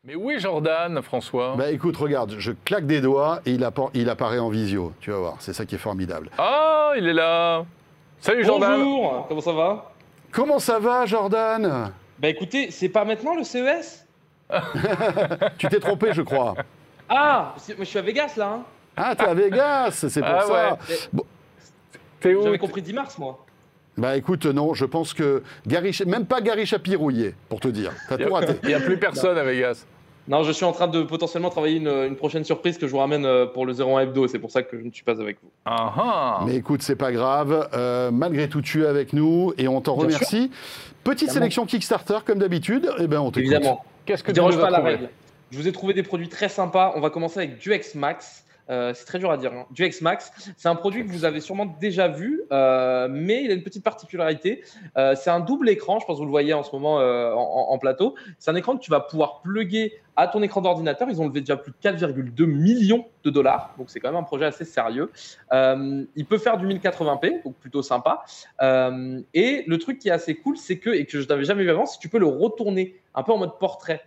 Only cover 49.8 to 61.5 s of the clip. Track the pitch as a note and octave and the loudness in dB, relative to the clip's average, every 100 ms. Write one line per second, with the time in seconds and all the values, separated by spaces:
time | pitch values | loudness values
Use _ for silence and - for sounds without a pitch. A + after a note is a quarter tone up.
49.8 | F3+ - E3 F#3 - - - F3+ E3+ E3+ | -4 0 -2 -2 -8 -20 -20 -4 -2 0
50.8 | F#3+ G#3 A3 F3 D#3+ D3+ D3 F#3+ G#3 D3+ | -2 -4 -8 -2 -2 -2 -8 -6 -6 -4
51.8 | G3+ F3+ F3+ D3+ G3+ D#4 - C#3 C3 C3 | -4 0 0 0 -6 -6 -2 2 4 4
52.8 | B2+ B2+ B2+ C#3 E3+ A#3 C4+ F#3 F3 G3+ | 2 0 -2 -4 -2 0 0 -2 -4 -6
53.8 | G#3+ G#3+ - F3+ D#3+ D3+ F#3 A#3+ - A3 | -6 -6 -12 -2 -2 0 -2 -4 -10 -20
54.8 | F3 - C3+ C3+ F3+ F3 E3+ C#4+ A#3+ G3+ | -8 0 2 2 2 0 0 2 2 2
55.8 | - G#3+ - D3 D3 D3 D3 D3+ C#3+ C#3 | 0 -2 -2 -6 0 2 2 0 -2 -4
56.8 | D3 D3+ B2+ A#2+ A#2 A2+ G#2 G#2 B2 C3 | 0 4 4 2 0 0 0 0 0 0
57.8 | C3 C3 G#3+ C4+ G3+ E3 - E3 F3+ C4 | 0 2 0 -2 -20 -8 -2 -2 -2 -4
58.8 | - D3+ - D#3+ D3 - E3+ G3+ G3 G#3+ | 0 0 0 0 0 -2 -8 -4 -2 -2
59.8 | A3 - _ - F3 G#3 G#3 G3+ F3+ E3+ | -4 -6 _ 0 2 2 0 0 0 0
60.8 | D#3+ C#3 B3 F3 D#3 C#3 C#3 | 0 -2 -2 -2 -2 -2 -2